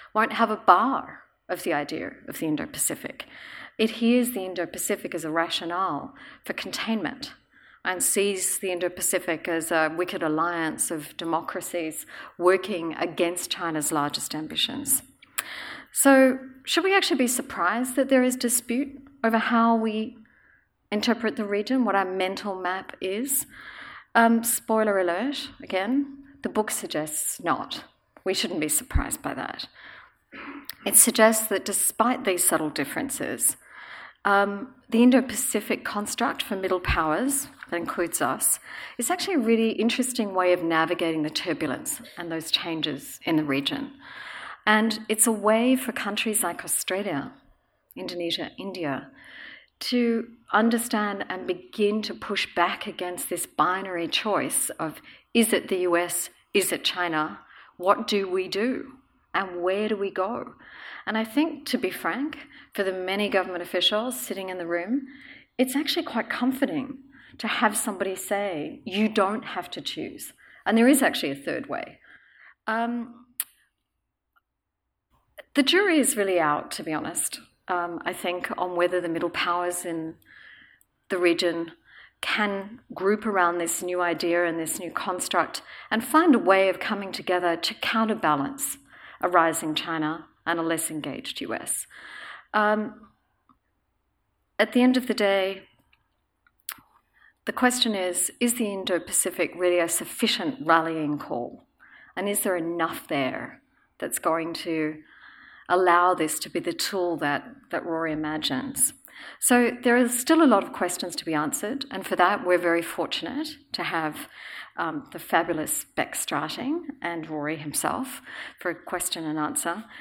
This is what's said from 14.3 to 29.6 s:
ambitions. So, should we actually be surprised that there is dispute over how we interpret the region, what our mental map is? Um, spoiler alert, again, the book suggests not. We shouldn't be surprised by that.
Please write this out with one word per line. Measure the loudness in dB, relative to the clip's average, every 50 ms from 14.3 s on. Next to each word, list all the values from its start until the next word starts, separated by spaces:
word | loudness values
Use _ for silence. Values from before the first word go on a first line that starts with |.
| -6
ambitions. | -6 -6 -4 -2 -2 -2 -2 -4 -6 -2 -2 -2 -2 -2 -8 _ _ -20 -10 _ -10 -10 -8 -12 -14 -12 -14 -14 -16 -16 -6
So, | -4 4 6 8 10 10 8 6 4 2 -6 -14 -18 -12 -6
should | -2 0 2 4
we | 4 4
actually | 4 4 2 2
be | 2 2
surprised | 2 0 -2 -4 -6 -4 -2 0 0 0 0 -2 0 0
that | 0 2 4
there | 6 6 6
is | 4 2
dispute | 0 0 0 0 -2 -2 -2 -2 -2 -2 -4 -8 -14 -18 -20 -6 _ 0
over | 2 2 2
how | 2 2 4 4 6 6 4
we | 4 2 0 -2 -2 -4 -6 -8 -14 -20 _ _ _ _ _ _ _ _ _ _ _ _ _
interpret | -4 0 2 2 2 2 0 -2 -2
the | -2 -2
region, | -2 -2 -2 0 0 2 2 2
what | 4 2
our | 2 2
mental | 0 0 0 0 0 -2 -4 -6 -6 -6
map | -4 -4 -4 -4 -4 -6 -12 -10 -6
is? | -6 -4 -2 -2 -2 -2 -2 -4 -4 -6 -12 -20 -20 -18 -18 -18 -18 -18 -18 -20 -14 _ 6
Um, | 6 8 8 6 4 2
spoiler | 0 -2 -2 -2 0 2 2 4 4 4 2
alert, | 2 2 0 0 -2 -4 -4 -6 -8 -12 -14 -16 -8
again, | -4 -2 -2 0 2 0 0 0 -2 -6 -14 -20 -20 -12 -8 -8
the | -2
book | 0 0 0 0
suggests | -4 -6 -6 -4 -4 -4 -4 -4 -4 -4 -4 -4 -6 -2
not. | 0 0 0 0 -2 -6 -10 -12 -12 -16 _ _ _ _ _ -4 _
We | -2 0
shouldn't | 0 -2 -2 -2 -2
be | 0 0
surprised | 0 -2 -2 0 0 0 0 -2 -6 -6
by | -6 -6 -6
that. | -6 -6 -8 -8 -10